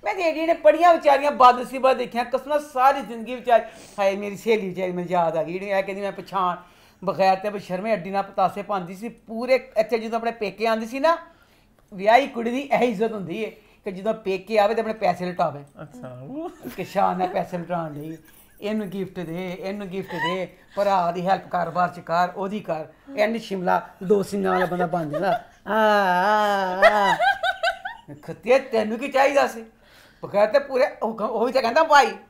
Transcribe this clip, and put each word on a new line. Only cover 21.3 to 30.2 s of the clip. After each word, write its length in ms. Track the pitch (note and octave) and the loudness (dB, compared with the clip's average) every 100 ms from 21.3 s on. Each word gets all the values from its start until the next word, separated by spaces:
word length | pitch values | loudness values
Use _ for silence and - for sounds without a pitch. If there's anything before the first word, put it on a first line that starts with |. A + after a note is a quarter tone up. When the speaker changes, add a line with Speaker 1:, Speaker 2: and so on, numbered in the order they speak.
| F#3 - | -2 0
Speaker 1:
ਕਰ, 220 | F3+ E3+ | -4 -2
ਬਾਹਰ 200 | E3 F3 | 0 -2
ਚ 100 | F3 | -2
ਕਰ, 300 | - E3 F3+ F3+ | -4 0 0 -2
ਉਹਦੀ 240 | F#3+ G#3+ | -6 -6
ਕਰ।" 260 | - D#3+ D3+ _ - C#4 | -6 -6 -6 _ -12 -2
ਇਹਨੇ 220 | G#3+ A3+ | 0 0
ਸ਼ਿਮਲਾ 500 | - F#3+ F3+ F3+ - - | -6 -4 0 0 -2 -12
ਦੋ 200 | F#3 G3+ | 2 2
ਸਿੰਘਾਂ 300 | F#3 G3+ F#3+ | 2 -2 0
ਵਾਲਾ 120 | F#3 F3+ | 2 0
ਬੰਦਾ 200 | F3 F3 | 0 -2
ਬਣ 240 | F3 D3+ | -2 -2
ਜਾਣਾ। 300 | D3+ G3 F3 - _ - | -2 0 -2 -4 _ -2
ਆ, 60 | |
ਆ, 1400 | G#3+ G#3+ G#3 F#3+ F3+ F#3+ G#3+ G#3 G3+ F#3+ F#3 G3 G#3 G3 | 2 4 4 4 2 4 4 2 2 0 4 6 6 2
ਆ। 40 | G#5+ F5+ G5 F#5 F#5+ F5 F5+ F#5+ A5+ - D3 | 2 2 0 -2 -2 -4 -4 -10 -14 -18 -18
ਖੱਤੀਏ, 360 | - D#3+ A3 C4+ | -14 -12 2 2
ਤੈਨੂੰ 400 | C4+ A3 G#3+ A3+ | 2 -2 -2 -4
ਕੀ 80 | C4+ | -2
ਚਾਹੀਦਾ 400 | C4 C#4 C#4 B3 | 2 4 4 0
ਸੀ? 180 | A3+ A3+ _ _ - - _ | -4 -18 _ _ -20 -20 _